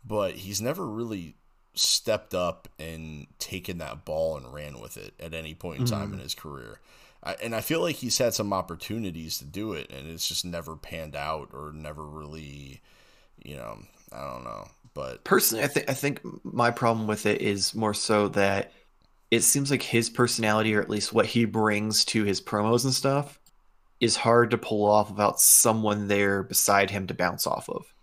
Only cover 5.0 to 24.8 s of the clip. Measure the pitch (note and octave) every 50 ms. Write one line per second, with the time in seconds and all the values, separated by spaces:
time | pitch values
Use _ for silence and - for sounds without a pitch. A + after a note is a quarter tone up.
5 | G1+ G1+ _ _ - E2 D#2+ E2 D#2+ D#2 D#2+ - - F2+ D2+ C2+ B2+ A#2+ G#2+ D2
6 | D#2 D2+ C#2 B1+ C2 C#2 - - - D2+ C#2+ C2+ A#1 A1 G#1+ - - _ - -
7 | - - _ _ - - F#2+ - - A#2+ A2+ A2 G#2+ - D3+ E3 E3+ E3+ D3 -
8 | - A#2+ - - C3 A#2 F#2+ - A2 G2+ G2 F#2 F2+ - E2+ E2 - - G#2 A#2
9 | A2 F#2+ E2 E2 D#2+ D#2+ - - C2+ C#2+ D2 F#2 G#2+ A2 F#2+ D#2 C2 - - C2+
10 | C#2 D#2+ E2 E2+ - - - - - F2+ E2+ E2+ D#2+ D#2 D#2+ D#2+ - - - E2
11 | D#2+ D#2 C#2+ C#2+ C#2+ D#2 D#2+ D#2 C#2 - - C2+ D2+ D2+ D2+ D#2 D2+ D2+ D#2 D2+
12 | D#2 D2+ D2+ D#2 D2+ D2 D#2 D#2+ D2+ C#2+ C#2 C#2+ C#2 C#2 C2+ - _ _ _ _
13 | - _ _ _ _ _ _ - - - D2 C2+ A#1+ A1 A1 G#1+ G1+ - _ _
14 | _ - - A#1 C#2 C#2+ B1 B1 B1 A#1+ A1 G1+ G1+ - _ _ _ - _ D2
15 | C2+ C2 A#1+ - _ - F#3+ - - - A2+ A2 B2+ C3+ - D3+ - - C3+ C3
16 | - C#3+ C3+ - - - - - _ - - B2 A#2+ A#2+ A#2 - - A#2 A2+ A2+
17 | A2 G#2 G#2+ G#2+ - G#2 G#2 - - G#2+ G2+ G2 F#2+ - - A2 A2 G#2+ G#2 -
18 | - - A2 G#2 G#2 G2 E2 G2+ G2 G2 G2 G2 - - - - _ _ _ _
19 | _ _ _ _ _ _ A2 A#2 - - - C#3+ C#3 C#3 C#3+ - - - - A#2
20 | A#2 - - - B2 A#2+ - - A2+ G#2+ G#2+ A2 G#2+ A2 G#2+ G#2 - - G#2+ G#2+
21 | G2+ - - A2+ G#2 A2 - A#2+ A#2 G#2+ G2 A2+ G#2+ G#2+ G#2 G#2 G#2+ A2 G#2 -
22 | - - - A2+ G#2 G2+ F#2+ - - - - G#2 G#2 A2 A#2 A#2+ A#2+ C3+ C3 -
23 | - C#3 C#3 C#3+ C#3+ C#3+ - _ _ _ _ _ _ _ _ _ _ _ _ _
24 | - A2+ G#2+ - - A#2 A#2 A#2+ A#2+ A2 A#2+ A2+ - - A2 G#2+